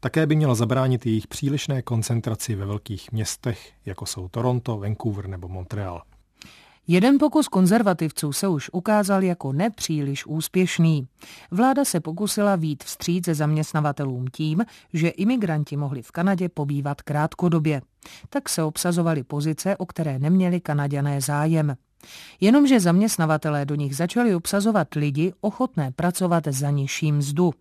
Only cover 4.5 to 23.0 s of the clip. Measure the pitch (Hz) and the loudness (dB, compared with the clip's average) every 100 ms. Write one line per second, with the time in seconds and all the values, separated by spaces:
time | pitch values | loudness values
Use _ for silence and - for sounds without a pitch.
4.5 | 123 117 110 101 107 113 101 95 95 87 | 0 -2 -6 -4 -4 -4 -6 -8 -10 -10
5.5 | 92 90 104 98 87 - _ _ _ - | -12 -8 -8 -8 -10 -16 _ _ _ -20
6.5 | - - _ - 175 226 277 - 311 285 | -20 -20 _ 0 4 6 6 4 2 2
7.5 | 190 185 220 202 175 160 - 151 135 196 | 4 4 4 2 0 -2 -4 -4 -2 0
8.5 | 156 - 180 175 214 196 196 190 175 135 | -2 -2 -6 0 2 2 2 2 -2 -2
9.5 | 135 214 - - 156 139 139 - 151 156 | 0 -2 -2 -4 -2 -2 -4 -6 -6 -2
10.5 | 180 180 - 165 156 127 _ - - - | 0 0 4 4 4 -2 _ -20 -20 -8
11.5 | 180 254 269 277 170 156 170 208 - 208 | 0 2 4 0 -2 -4 -4 -4 0 2
12.5 | 190 156 143 - - - 175 175 156 151 | 2 0 -4 -8 -8 -2 0 0 0 2
13.5 | 156 151 160 151 143 139 127 127 - 156 | 0 0 0 -2 -2 -4 -4 -6 -4 -2
14.5 | 160 233 - _ 165 165 - 202 254 196 | 0 -2 -6 _ 0 0 0 0 0 0
15.5 | 156 143 143 147 135 113 - 180 190 180 | -2 -2 -4 -4 -6 -8 -2 0 0 -2
16.5 | - 143 143 139 143 - 147 156 - 180 | -4 -4 -2 -4 -6 -4 -2 -2 0 0
17.5 | 165 156 143 - _ - - - 285 277 | 2 0 -2 -6 _ -20 -20 -8 -8 -4
18.5 | - 156 156 180 170 170 156 127 147 151 | -2 -2 -2 -2 0 2 0 -2 -2 -2
19.5 | 156 190 196 180 - 156 131 143 185 185 | -2 -4 -4 -6 -4 -4 -2 2 4 4
20.5 | 175 - 147 143 143 143 143 135 147 156 | 0 -2 -2 0 0 -2 -2 -2 0 2
21.5 | 165 151 131 _ _ - - - - 196 | 2 0 -2 _ _ -20 -20 -20 0 4
22.5 | 269 285 254 175 170 | 6 6 6 6 4